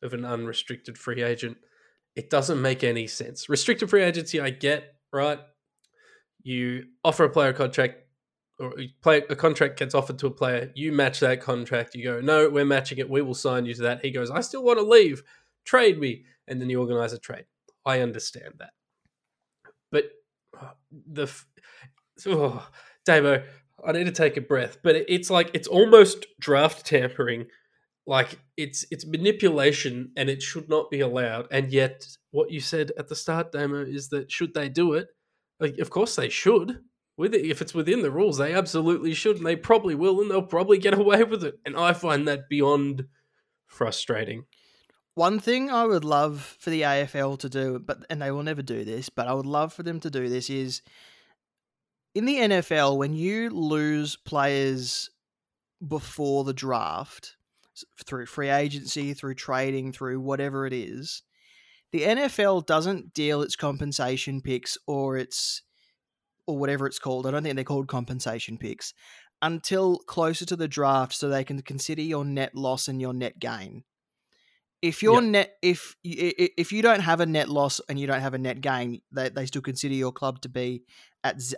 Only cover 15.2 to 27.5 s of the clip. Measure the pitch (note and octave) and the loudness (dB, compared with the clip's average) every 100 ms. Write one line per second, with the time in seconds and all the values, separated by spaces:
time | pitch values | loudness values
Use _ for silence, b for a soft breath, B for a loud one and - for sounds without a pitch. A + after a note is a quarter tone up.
15.2 | b b b _ - B3+ A3+ D#3+ C#3 A2+ | b b b _ 2 6 6 4 0 -4
16.2 | b b - B2+ B2+ B2 A#2+ A#2+ A#2 A#2 | b b -10 -6 -2 -2 0 0 -2 -6
17.2 | - - - _ _ _ - C3 B2 A2 | -12 -16 -18 _ _ _ -2 0 0 -4
18.2 | - B2 - - - _ _ _ _ _ | -10 -12 -18 -20 -20 _ _ _ _ _
19.2 | _ _ _ _ - _ _ D3 - - | _ _ _ _ -20 _ _ -2 -2 -8
20.2 | _ _ _ - C3 - _ D3+ D3 D3 | _ _ _ -20 -20 -20 _ -20 -14 -8
21.2 | C#3 - - _ B B B _ _ - | -8 -10 -20 _ B B B _ _ -12
22.2 | G3 E3+ C#3+ A#2+ B B B B - D#3+ | -2 0 0 -2 B B B B 4 6
23.2 | C#3+ C3 C3+ B _ - - E3 F3 F3 | 6 4 0 B _ -6 -2 0 -2 2
24.2 | D#3 D3 B2 C3+ B2 - E3+ D#3+ D#3+ F3+ | 2 2 0 0 -2 0 4 4 4 0
25.2 | F3 F3+ E3+ - - F3+ A3+ A3 F#3+ - | 2 2 2 -2 2 6 12 12 12 6
26.2 | - _ D3 C#3 D#3 - - D3 B2+ B2+ | -12 _ 2 4 4 0 0 2 2 -2
27.2 | B2 A#2 A#2+ | -2 -4 -8